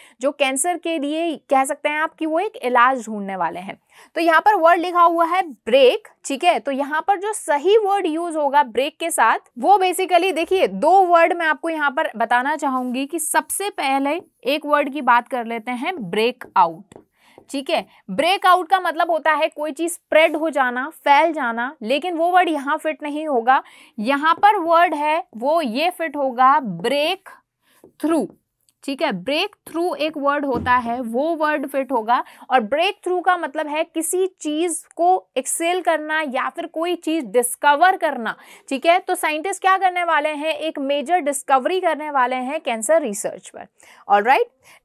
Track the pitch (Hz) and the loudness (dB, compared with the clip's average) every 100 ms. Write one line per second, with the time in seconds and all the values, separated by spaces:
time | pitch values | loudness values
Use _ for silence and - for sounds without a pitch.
0 | - - 262 294 269 269 349 339 339 330 | -14 -6 -4 -2 -2 -2 -2 -4 -4 -4
1 | 285 311 339 294 - 269 269 294 294 302 | -4 -4 -4 -6 -2 0 0 -4 -6 -4
2 | 320 - 320 320 415 - 247 247 247 269 | -6 -4 -4 -2 -4 -6 0 2 2 2
3 | 220 214 196 190 165 175 196 - _ _ | -6 -8 -8 -4 -4 -6 -14 -16 _ _
4 | - - 339 320 370 415 320 349 349 349 | -12 -2 2 4 4 4 6 4 2 4
5 | 349 339 330 359 359 240 - 254 254 415 | 4 4 0 0 -2 -6 2 6 6 4
6 | - _ - 277 349 277 214 269 277 302 | -4 _ -8 -2 2 2 0 -4 -4 -4
7 | 330 392 403 427 - 285 311 440 403 403 | 0 -2 -2 -6 -2 0 4 4 2 -2
8 | 381 302 349 311 285 277 277 226 277 - | -2 -4 -4 -2 0 2 0 0 -2 -2
9 | 330 - 226 330 _ - 277 403 370 359 | -6 2 2 2 _ -4 2 4 4 0
10 | 370 349 381 311 330 381 254 190 285 381 | 2 2 2 -2 0 2 0 2 4 4
11 | 359 339 330 359 320 302 330 320 285 269 | 6 6 4 2 -2 -2 -4 -2 -2 -2
12 | 311 214 226 240 262 311 294 262 254 247 | -4 -2 0 0 0 -2 -2 -2 -4 -4
13 | 277 339 - 320 - - 403 403 294 269 | -4 -6 -2 -2 -2 -4 -6 -4 -2 -2
14 | 277 330 - _ - 294 294 294 285 277 | -2 -4 -8 _ -4 -4 0 0 0 -2
15 | 254 240 240 254 226 233 226 247 302 370 | 2 2 2 -6 -6 -8 -6 -6 -6 -6
16 | 190 196 226 240 - - 175 165 - - | -4 -2 -2 -2 -4 2 2 0 -18 -20
17 | _ _ _ - - 269 269 302 190 _ | _ _ _ -20 -12 -10 -2 -4 -4 _
18 | - 190 320 403 381 359 349 381 359 311 | -10 -2 0 2 4 4 4 0 0 -2
19 | 339 320 320 302 320 - 302 302 330 - | 0 0 2 2 0 -4 -8 -4 -6 -6
20 | - 302 330 311 320 285 254 247 277 - | 0 4 4 2 -2 0 -2 -2 -8 -4
21 | 294 285 330 311 247 233 247 311 214 285 | 2 4 4 0 -4 -4 -6 -6 -2 -2
22 | 349 330 339 359 359 302 269 302 320 311 | -2 -2 2 2 2 0 -4 -4 -4 -6
23 | 294 294 311 254 226 269 - - - - | -8 -8 -2 -2 2 2 0 -20 -20 -8
24 | 214 277 311 339 403 415 330 330 349 311 | -4 0 0 2 4 2 2 4 4 0
25 | 302 320 - 220 254 330 285 226 339 349 | -2 -2 -4 -6 -2 0 0 -2 -2 -2
26 | 320 294 269 240 254 294 254 170 226 285 | -8 -4 -4 4 4 4 0 -6 -2 0
27 | 302 370 - - _ _ _ _ - _ | -2 -4 -10 -20 _ _ _ _ -20 _
28 | 302 330 - - _ _ _ _ - 277 | -2 0 -2 -8 _ _ _ _ -10 -4
29 | 311 190 185 302 392 _ - 320 349 285 | -4 -4 -4 -2 -2 _ -12 -4 -4 -2
30 | 302 311 277 285 285 240 254 247 233 240 | -4 -2 -2 -2 -2 -2 0 0 0 -6
31 | 233 233 311 330 302 302 269 277 254 254 | -4 -2 -2 0 -2 -2 -4 -4 -2 -2
32 | 214 254 - - - 262 208 277 370 392 | 0 -2 -2 -14 0 0 0 0 0 -2
33 | 359 359 349 359 320 302 302 302 330 330 | -4 -2 0 0 -2 -6 -4 -4 -4 -4
34 | 320 370 381 _ 302 302 349 302 - - | -4 -2 -2 _ -6 -4 -2 -4 -10 -2
35 | 339 370 - - 269 - 339 359 349 320 | 2 2 -2 -8 -6 -4 -2 -2 0 -2
36 | 302 311 302 254 233 294 320 311 339 349 | -2 -4 -4 -4 -6 -6 -10 -6 -4 -4
37 | 320 320 240 220 240 - 294 294 359 381 | -4 -4 -2 0 -2 0 2 4 4 2
38 | 320 262 220 170 - - - 269 330 349 | -2 -4 -6 -8 -14 -18 -8 -2 2 2
39 | 370 359 330 302 339 392 381 381 370 359 | 2 -2 -2 -2 -4 -2 0 2 2 -2
40 | 339 311 302 302 311 294 320 311 269 285 | 0 0 0 -4 -4 -4 -6 -6 -2 -2
41 | 262 359 285 269 - 269 262 370 349 294 | 0 -2 0 -6 0 0 2 -2 -2 -4
42 | 302 285 247 254 254 311 320 226 220 320 | -4 0 0 -2 -6 -6 -6 -6 0 0
43 | 285 202 - - - - - _ - - | 0 -6 -8 -10 -18 -20 -20 _ -20 -14
44 | - 202 208 302 480 _ _ - | 2 2 4 2 2 _ _ -16